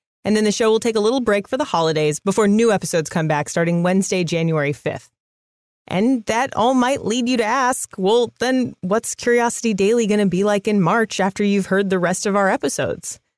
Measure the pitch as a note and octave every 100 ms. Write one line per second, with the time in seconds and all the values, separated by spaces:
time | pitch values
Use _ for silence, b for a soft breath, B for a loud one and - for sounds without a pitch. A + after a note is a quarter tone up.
0 | _ _ G3 G#3+ G#3+ G3+ A3 A3 A#3+ A3
1 | G#3+ C4+ A3+ G3+ G3 C4 D4 E3+ D#3+ D#3
2 | D3+ D3 G3 G#3+ G#3 G#3 A#3 G3 E3+ E3+
3 | D3+ F3 D#3+ D3 D3+ F3 E3+ E3+ F3 F#3+
4 | F#3+ F#3+ E3+ E3 E3 D#3 C#3+ D3 - -
5 | - _ _ _ _ _ _ _ - F3+
6 | A#3 C4 G#3+ A3 A#3+ - A#3 C4 B3 C#4
7 | - A3+ A#3+ B3+ G#3+ C4+ B3 B3+ - -
8 | F#3 A#3+ A#3 - - C4 B3 - F3+ A3
9 | - - B3 A#3+ A#3 - A#3 G3+ G3 A#3+
10 | G#3+ G#3 G3+ F3 G#3 G#3 A3 G#3 E3+ A3+
11 | A3 - F#3+ G3 G3+ G3+ F#3 F#3+ G3 F#3
12 | E3+ F#3 G#3+ G3+ F#3+ B3 C#4+ - A#2+ -
13 | - - _